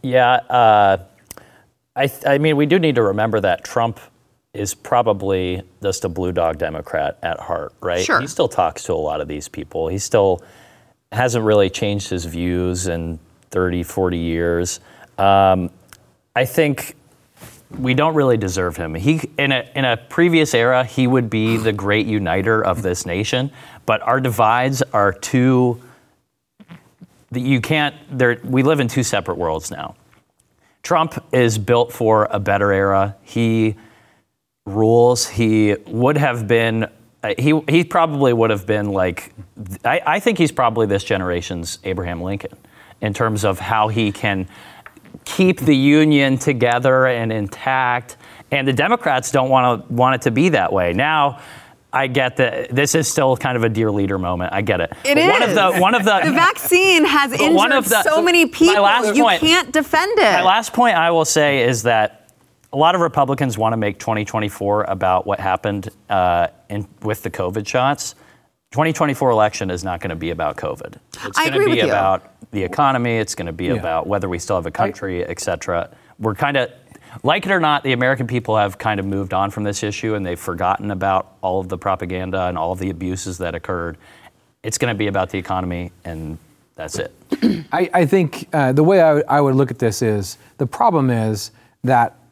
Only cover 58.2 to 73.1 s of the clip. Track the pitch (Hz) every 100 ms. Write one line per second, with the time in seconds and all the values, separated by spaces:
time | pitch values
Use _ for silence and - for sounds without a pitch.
58.2 | 339 349 311 - 330 370 196 226 220 214
59.2 | 233 180 311 339 269 311 294 311 381 440
60.2 | 277 180 185 202 220 - 247 175 165 170
61.2 | 156 160 147 139 120 120 113 113 107 -
62.2 | _ _ _ _ _ 135 160 180 170 147
63.2 | 135 135 139 110 110 113 104 101 - 110
64.2 | 107 113 104 - 101 104 104 95 92 92
65.2 | 101 98 95 92 107 101 101 _ _ 98
66.2 | 90 87 85 _ _ 101 98 _ 107 104
67.2 | 95 - 92 104 104 127 131 143 - -
68.2 | _ _ _ _ _ 123 160 156 151 131
69.2 | 135 110 107 - 95 90 92 87 95 82
70.2 | 80 82 78 71 76 - - - _ -
71.2 | - - 320 381 403 - 107 101 95 95
72.2 | - _ - 101 92 - 143 131 120